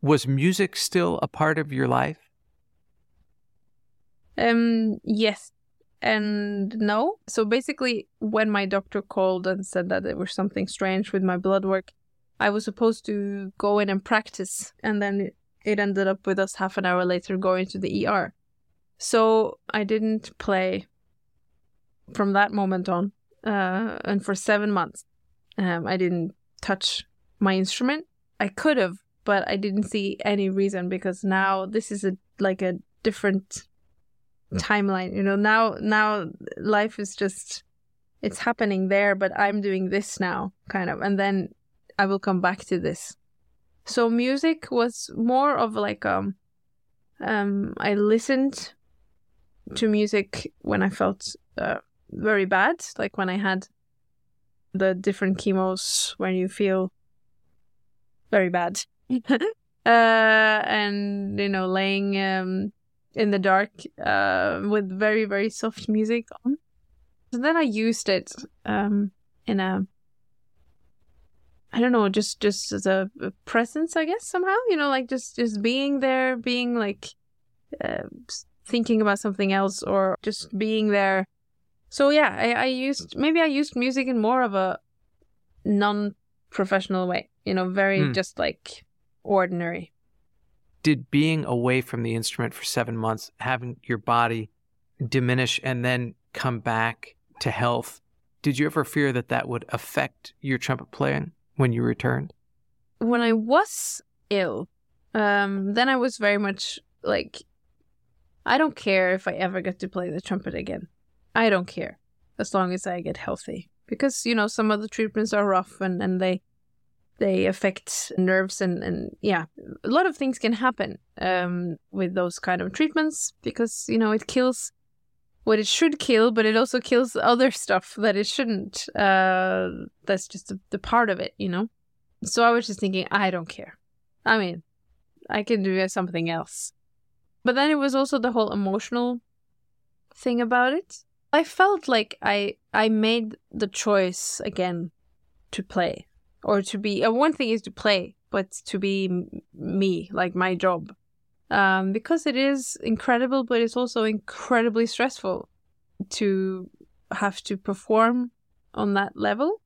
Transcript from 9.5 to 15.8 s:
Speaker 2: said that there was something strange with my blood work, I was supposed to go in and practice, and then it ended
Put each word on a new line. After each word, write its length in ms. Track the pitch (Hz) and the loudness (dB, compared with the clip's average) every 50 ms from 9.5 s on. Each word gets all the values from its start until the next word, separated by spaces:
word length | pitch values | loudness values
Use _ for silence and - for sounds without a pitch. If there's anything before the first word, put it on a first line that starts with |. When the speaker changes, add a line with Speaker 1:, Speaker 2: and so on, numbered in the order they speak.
| 190 196 196 | -2 -2 -4
Speaker 2:
said 240 | - - 185 175 185 | -4 -4 -4 -2 0
that 140 | 185 185 185 | -2 -2 -2
there 120 | 202 - | -4 -4
was 160 | - 190 196 | -4 -6 -6
something 360 | - - 190 202 - 202 190 190 | -4 -2 -2 -2 -2 -2 -4 -4
strange 440 | - - 196 190 190 190 214 - | -4 -4 -2 0 0 0 -2 0
with 120 | - 190 185 | -2 0 2
my 140 | 185 180 180 | 2 0 0
blood 280 | 185 190 196 196 196 | 2 2 2 2 2
work, 260 | 190 190 190 185 - _ _ _ _ _ _ _ _ _ _ | 2 0 -2 -2 -6 _ _ _ _ _ _ _ _ _ _
I 100 | - 208 | 0 2
was 140 | 202 214 214 | 2 0 -4
supposed 420 | - 196 - 233 226 226 - _ - | -4 -4 2 2 2 2 0 _ -6
to 440 | 208 202 202 202 202 202 196 190 - _ | -4 -4 -2 -4 -6 -6 -8 -10 -10 _
go 220 | - 202 208 208 | 0 2 4 4
in 100 | 208 196 | 2 2
and 140 | 196 196 196 | 0 -2 0
practice, 680 | - 240 214 214 - - - 240 190 - - - - _ _ | 0 0 0 0 -2 -10 -10 -10 -8 -8 -10 -12 -12 _ _
and 200 | - 220 214 208 | -2 -2 0 0
then 300 | 208 202 196 202 196 190 - _ _ _ _ _ _ | 0 0 0 -2 -4 -4 -8 _ _ _ _ _ _
it 140 | 208 214 | -2 0
ended 280 | 208 | 0